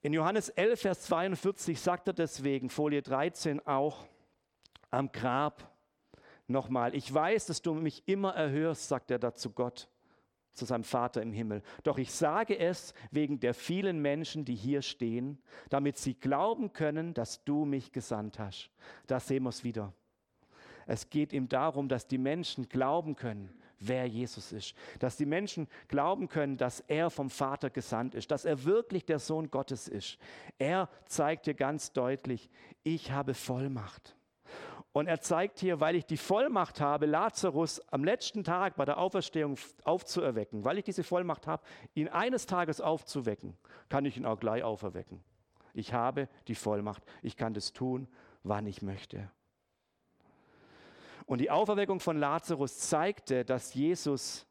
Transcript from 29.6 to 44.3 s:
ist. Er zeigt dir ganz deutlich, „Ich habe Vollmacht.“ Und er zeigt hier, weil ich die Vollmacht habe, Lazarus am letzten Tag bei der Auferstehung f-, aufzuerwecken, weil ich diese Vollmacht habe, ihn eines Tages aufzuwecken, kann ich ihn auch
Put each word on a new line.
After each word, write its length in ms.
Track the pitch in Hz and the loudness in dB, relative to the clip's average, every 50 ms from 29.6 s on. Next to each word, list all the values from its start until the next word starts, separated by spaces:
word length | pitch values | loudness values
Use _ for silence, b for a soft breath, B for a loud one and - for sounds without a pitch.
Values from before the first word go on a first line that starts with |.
| 135 - 135 110 - - | -2 -2 -6 -8 -6 -8
ist. 300 | - 101 98 - - - B B B B B B B _ | -8 -6 -6 -8 -12 -12 B B B B B B B _
Er 320 | 131 143 170 190 185 - B B B | 0 2 4 2 2 0 B B B
zeigt 400 | - - - 147 147 165 156 - | -6 0 2 2 2 2 0 0
dir 80 | 156 143 | -2 0
ganz 400 | - 139 135 151 151 - - _ | 2 2 0 0 -2 -4 -2 _
deutlich, 560 | 139 123 123 135 131 - 135 123 113 - - B B B B B B _ | 2 2 2 2 0 0 -2 -4 -4 -4 -12 B B B B B B _
„Ich 280 | 156 165 160 - - | -2 -2 -2 -2 -2
habe 240 | 131 139 139 131 131 | -2 -2 0 0 -2
Vollmacht.“ 840 | - - - 127 127 135 139 135 120 104 92 - - _ - - _ _ _ _ _ B B B B B B B B B B | -4 -2 -2 -2 -2 -2 -2 -4 -4 -6 -8 -12 -16 _ -20 -20 _ _ _ _ _ B B B B B B B B B B
Und 140 | _ 143 151 | _ 0 2
er 160 | 175 165 156 | 2 0 0
zeigt 380 | - - 175 160 185 208 - - | 2 2 2 2 2 0 -2 -2
hier, 200 | 185 185 175 151 | 0 0 2 4
weil 160 | 156 156 175 | 4 4 4
ich 120 | 175 147 - | 2 0 0
die 100 | 160 147 | -2 -4
Vollmacht 640 | - - 185 214 262 294 254 202 175 - - - | 2 2 4 4 4 4 4 2 0 0 0 0
habe, 240 | 151 143 147 147 147 | 2 2 4 4 4
Lazarus 760 | 151 151 160 190 220 - - - 185 139 147 165 156 - - - _ | 4 4 4 2 2 0 0 0 2 2 2 0 0 -2 -8 -10 _
am 140 | - 143 139 | -2 2 2
letzten 400 | 175 226 254 - - - 220 185 | 4 2 2 0 -4 -4 -4 -2
Tag 320 | 151 170 180 190 190 - | 0 0 2 0 0 0
bei 100 | - 139 | 0 0
der 120 | 135 147 - | 2 2 2
Auferstehung 560 | 175 190 - 190 170 - - 165 151 147 139 | 2 2 2 0 -2 0 0 0 0 0 0
f-, 220 | - - - - - - | -4 -8 -16 -18 -4 2
aufzuerwecken, 840 | - 165 185 - - - 185 165 143 120 110 104 - - 107 101 | 2 2 2 0 -2 -2 0 2 2 2 0 -2 -2 -4 -2 0
weil 140 | 127 156 208 | 0 0 0
ich 40 | 196 | -2
diese 200 | - 185 - 170 | -2 -2 -4 -2
Vollmacht 420 | - 180 180 180 175 156 - - | 2 2 0 2 0 -2 -4 -2
habe, 180 | 156 160 160 B B B B B B B | -4 -4 -4 B B B B B B B
ihn 140 | - 151 175 | -2 -2 2
eines 400 | - 175 208 247 254 226 - - | 2 2 2 2 2 0 0 0
Tages 340 | 190 180 175 160 151 - | 2 2 2 2 0 0
aufzuwecken, 720 | - 151 160 156 - - - 143 123 113 104 - - 98 90 - B B B B B B | 2 0 0 0 -2 -4 -4 -2 0 0 -2 -2 -6 -14 -14 -14 B B B B B B
kann 180 | - 135 139 | 0 2 2
ich 120 | 143 - 123 | 2 -2 -2
ihn 80 | 123 | -2
auch 140 | 120 | -2